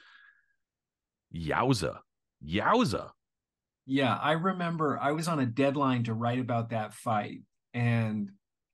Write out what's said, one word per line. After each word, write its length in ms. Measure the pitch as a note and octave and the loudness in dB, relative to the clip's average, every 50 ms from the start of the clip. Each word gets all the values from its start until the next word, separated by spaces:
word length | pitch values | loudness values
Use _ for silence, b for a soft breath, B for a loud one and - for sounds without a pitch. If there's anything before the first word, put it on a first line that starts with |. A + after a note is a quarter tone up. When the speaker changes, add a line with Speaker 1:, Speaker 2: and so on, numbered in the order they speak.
| b b b b b b b b b b b b _ _ _ _ _ _ _ _ _ _ _ _ _ _ - | b b b b b b b b b b b b _ _ _ _ _ _ _ _ _ _ _ _ _ _ -10
Speaker 1:
yowza, 640 | E2 E2 D2 C2 E2 A#2 C3 C3 G2 D#2 A#1+ G1+ - - _ _ _ _ _ _ _ C#2 | -6 -2 0 0 2 4 4 2 2 0 -2 -4 -8 -14 _ _ _ _ _ _ _ -6
yowza. 640 | D2+ E2+ - - D#3 G#3 B3 A#3+ C#3 F2 - - - - _ _ _ _ _ _ _ _ _ _ _ _ _ _ | -2 -2 0 2 4 4 4 4 2 0 -2 -4 -8 -14 _ _ _ _ _ _ _ _ _ _ _ _ _ _
Speaker 2:
Yeah, 280 | C3 C3 C#3 C3+ A#2 G2+ | -2 0 2 4 2 2
I 180 | - B2 C#3+ | 2 0 0
remember 680 | D#3+ E3 E3 F#3+ F#3 F3+ F3 E3+ E3+ D#3+ D#3 C#3+ B2 - | 0 2 0 0 0 0 -2 -2 -2 0 0 0 0 0
I 80 | C3 C#3+ | 0 0
was 140 | D3+ D#3+ D#3+ | 0 0 -2
on 140 | F3 E3 C#3+ | -2 0 0
a 60 | C3 | 0
deadline 580 | A#2+ A#2 C#3 C3+ C#3 C3+ D3 C#3 C3 B2+ B2 A#2 | 0 0 2 2 2 2 2 2 2 2 0 0
to 100 | A#2 A2 | -2 -2
write 240 | A2 A#2 A#2 A#2+ B2+ | 0 0 0 0 0
about 320 | B2 A2 A#2+ A#2 A#2 A#2 | -2 0 -2 -2 -2 -2
that 240 | A#2 A2 G#2+ A2 - | -4 -4 -4 -6 -8
fight, 460 | - - B2 A2 G#2 G#2 G#2 - - - _ _ _ _ _ - | -8 -4 -2 0 0 -2 -4 -8 -14 -16 _ _ _ _ _ -2
and 560 | B2 A#2+ A#2+ A#2 A#2 A2+ A2 G#2+ G#2+ G2+ G2 - _ _ _ _ _ _ _ | 0 2 2 2 2 0 0 -2 -4 -4 -6 -10 _ _ _ _ _ _ _